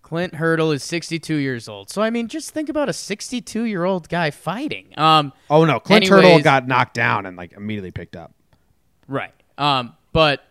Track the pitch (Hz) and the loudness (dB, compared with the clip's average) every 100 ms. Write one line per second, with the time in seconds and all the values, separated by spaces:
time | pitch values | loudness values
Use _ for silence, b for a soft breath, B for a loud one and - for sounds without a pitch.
0 | _ 160 180 156 165 160 160 147 - 170 | _ -6 -6 -2 0 2 0 -2 -4 -8
1 | - 165 - 156 135 123 113 101 101 - | -6 -8 -4 -4 -2 -6 -10 -16 -10 -4
2 | 220 233 226 320 - 302 311 302 277 160 | -2 -2 -6 -10 -10 -8 -6 -4 -4 -6
3 | - 240 - 247 - 214 233 196 175 185 | -8 -10 -8 -10 -8 -6 -4 -2 -2 -4
4 | 156 170 160 143 - 196 285 95 92 - | -4 -4 -4 -6 -10 -8 -8 -10 _ 0
5 | 156 156 143 _ _ 151 165 120 - 208 | 2 2 -4 _ _ 2 4 0 4 4
6 | 190 196 185 165 151 139 127 127 123 120 | 6 8 8 8 6 2 2 0 0 0
7 | 117 117 98 90 87 - 104 107 90 87 | 0 0 -4 -12 -16 -12 -8 -8 -8 -14
8 | 85 90 80 _ _ _ _ _ _ _ | -14 -16 -18 _ _ _ _ _ _ _
9 | _ 135 92 _ _ - 147 135 120 _ | _ -10 -10 _ _ -6 -2 -2 -4 _
10 | _ 165 156 139 _ | _ 2 2 0 _